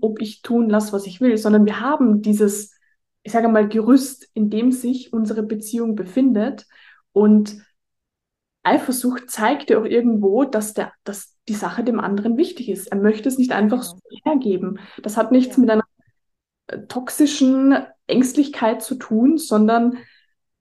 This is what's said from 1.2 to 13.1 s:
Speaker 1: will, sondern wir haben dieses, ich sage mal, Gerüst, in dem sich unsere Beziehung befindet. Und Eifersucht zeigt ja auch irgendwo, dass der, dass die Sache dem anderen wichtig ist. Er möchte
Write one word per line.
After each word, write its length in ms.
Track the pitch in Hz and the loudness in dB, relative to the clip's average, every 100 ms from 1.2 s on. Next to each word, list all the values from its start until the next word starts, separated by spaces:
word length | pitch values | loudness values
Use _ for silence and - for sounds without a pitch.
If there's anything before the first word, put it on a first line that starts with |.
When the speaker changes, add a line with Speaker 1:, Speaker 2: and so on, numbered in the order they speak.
Speaker 1:
will, 160 | 254 214 | 0 0
sondern 280 | 214 214 208 | 4 4 4
wir 140 | 208 | 0
haben 420 | 240 302 240 208 | -4 0 2 2
dieses, 500 | 214 208 208 - - _ _ _ _ _ | 0 2 0 -2 -10 _ _ _ _ _
ich 100 | - | -6
sage 160 | 233 226 | 0 2
mal, 200 | 220 208 | 2 2
Gerüst, 600 | 220 220 262 269 - _ | 0 4 4 2 -10 _
in 140 | - 214 | -4 -2
dem 200 | 214 247 | 0 0
sich 400 | 254 240 254 - | 0 -2 -6 -6
unsere 300 | 226 214 226 | -6 -4 -4
Beziehung 540 | 214 214 - 233 226 208 | -4 -6 -6 -4 -4 -4
befindet. 720 | 180 262 269 208 233 - - _ _ _ _ | -4 0 2 2 -2 -6 -16 _ _ _ _
Und 440 | 196 208 214 208 - _ _ _ _ _ _ _ _ _ _ | 2 6 6 2 -6 _ _ _ _ _ _ _ _ _ _
Eifersucht 680 | 170 311 - 247 247 254 - | 0 0 0 -4 -4 -4 -8
zeigt 400 | - 214 285 - | -4 -2 -2 0
ja 80 | - | 0
auch 40 | |
irgendwo, 600 | 220 233 247 214 196 214 | 2 0 2 2 2 2
dass 280 | 269 214 214 | 0 -2 -4
der, 180 | - - - | -6 -8 -10
dass 320 | - 202 - _ - | -14 -14 -16 _ -10
die 60 | |
Sache 280 | 208 180 247 | -8 -6 -6
dem 140 | 233 226 | -4 -2
anderen 360 | 180 202 226 233 | -2 -2 -2 -2
wichtig 320 | 359 - 226 | -2 -6 -10
ist. 180 | 185 - | -10 -6
Er 100 | 202 | 0
möchte 300 | 208 | 0